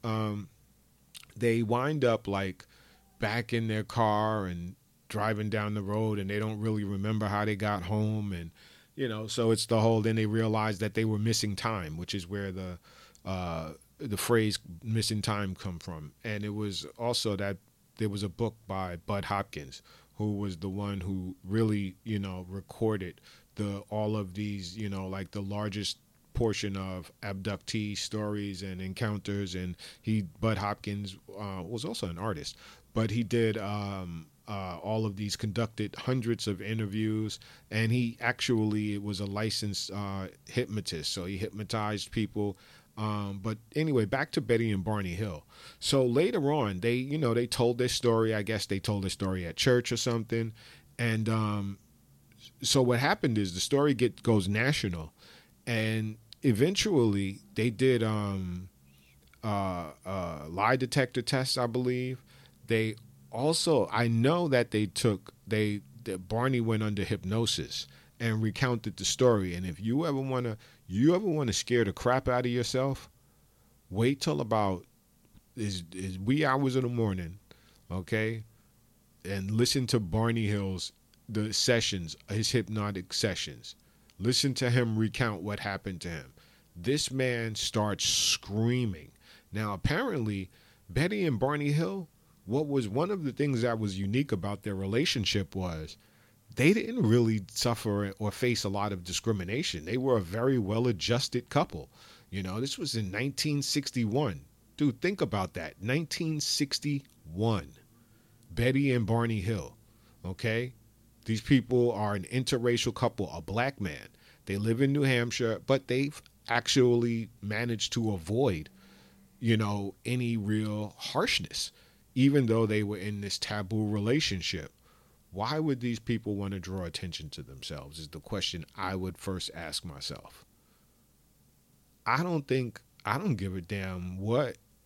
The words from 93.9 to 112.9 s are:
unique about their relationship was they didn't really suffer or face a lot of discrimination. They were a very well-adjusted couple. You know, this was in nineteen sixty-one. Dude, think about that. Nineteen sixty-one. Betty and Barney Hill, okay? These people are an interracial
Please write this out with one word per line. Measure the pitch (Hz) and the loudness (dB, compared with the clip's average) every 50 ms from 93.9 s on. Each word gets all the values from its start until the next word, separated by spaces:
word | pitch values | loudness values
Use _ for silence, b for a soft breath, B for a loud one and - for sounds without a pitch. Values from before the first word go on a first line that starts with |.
| 92 95 | 0 -2
unique | 98 98 110 135 143 - | -2 0 0 0 0 0
about | 110 90 87 101 101 95 - | -2 -2 -2 -4 -6 -6 -6
their | 107 98 | -4 -4
relationship | 95 98 98 104 123 165 - - 120 95 - - 104 92 - - | -2 -2 0 2 2 2 2 0 0 0 0 0 0 0 -2 -4
was | 95 92 87 82 80 78 - - b b b b b b b b b _ - - | -4 -4 -4 -4 -6 -8 -10 -12 b b b b b b b b b _ -6 0
they | - 131 165 | 6 6 6
didn't | 214 226 - 226 240 247 156 | 6 6 2 -2 0 2 4
really | 107 117 123 117 113 110 107 92 - | 6 6 8 6 6 4 2 -2 -4
suffer | - - - 120 117 - - 110 101 101 101 98 95 - | -4 0 0 0 0 0 0 0 0 0 0 -2 -4 -4
or | 107 104 | -4 -4
face | - - 127 123 117 - - | -2 0 0 2 2 2 0
a | 98 | 0
lot | 98 101 104 104 | 0 0 0 -2
of | 98 90 87 | -2 -4 -6
discrimination. | 90 90 - - 113 107 98 87 90 110 143 - - - 80 73 | -6 -6 -2 0 0 0 0 0 -2 -2 -2 -2 -4 -4 -6 -4
They | 90 117 | -4 -2
were | 131 131 135 123 | 0 4 4 4
a | 107 | 4
very | 90 80 95 113 120 135 135 | 2 0 -2 0 2 4 4
well-adjusted | 123 101 92 107 113 123 123 110 82 - - 120 123 - - - 123 - - | 4 2 2 2 2 2 2 2 0 0 2 2 2 2 0 -2 -4 -4 0
couple. | - 143 175 - - 78 - - B B B B B B B B | 0 0 0 0 -4 -10 -12 -14 B B B B B B B B
You | 92 98 95 | -6 -6 -4
know, | 92 95 110 | -4 -4 -4
this | 131 139 - | -4 -4 -4
was | - 160 139 - | -6 -6 -4 -2
in | 110 104 92 | -2 -2 -2
nineteen | 92 107 127 143 135 - - 156 147 143 | -2 -2 -2 -2 -2 -2 -2 0 0 0
sixty-one. | 135 - - 147 135 - - 123 113 104 110 139 151 110 82 67 - - _ _ _ _ _ | 0 0 -2 -2 -2 -2 -2 0 0 2 2 0 0 0 -2 -6 -10 -18 _ _ _ _ _
Dude, | - 147 139 113 - | 0 2 2 2 2
think | - 180 202 - | 0 -2 0 0
about | 160 110 107 98 92 - - | 0 0 0 0 -2 -2 -4
that. | 90 82 78 - - | -8 -8 -8 -10 -6
Nineteen | 95 117 131 165 165 - - - 165 160 156 147 | -2 0 0 0 -2 -2 -4 -4 -2 -2 -2 -2
sixty-one. | - - - - 147 139 - - - 147 143 139 - - _ _ - 78 80 92 110 117 110 92 73 69 - - - _ b b b b b b b b b b b - | -2 -2 0 0 0 0 -2 -2 0 -2 -2 -2 -4 -10 _ _ -16 -8 -2 2 2 2 2 2 -2 -6 -14 -20 -20 _ b b b b b b b b b b b -8
Betty | 82 98 117 127 131 139 143 135 127 | -2 2 2 4 4 4 4 4 4
and | 120 107 | 2 2
Barney | 98 113 117 117 113 113 104 | 2 2 2 2 2 0 0
Hill, | 90 113 110 90 69 - - - b b b b b b b b - | 0 -2 -2 -2 -4 -8 -12 -18 b b b b b b b b -10
okay? | 90 90 - - 113 110 117 127 127 - - - - _ _ _ _ _ _ - | -10 -6 -4 -2 -2 0 -2 -2 -6 -10 -16 -20 -20 _ _ _ _ _ _ -4
These | 113 113 107 | -4 -4 -2
people | - - 143 127 110 113 127 123 120 120 | 4 6 6 6 6 4 4 4 4 4
are | 110 101 107 101 104 | 2 2 0 0 0
an | 98 87 | -2 -2
interracial | - 120 131 131 - 143 117 117 120 120 117 - 123 | -2 -4 -2 0 0 0 2 2 2 2 2 0 -2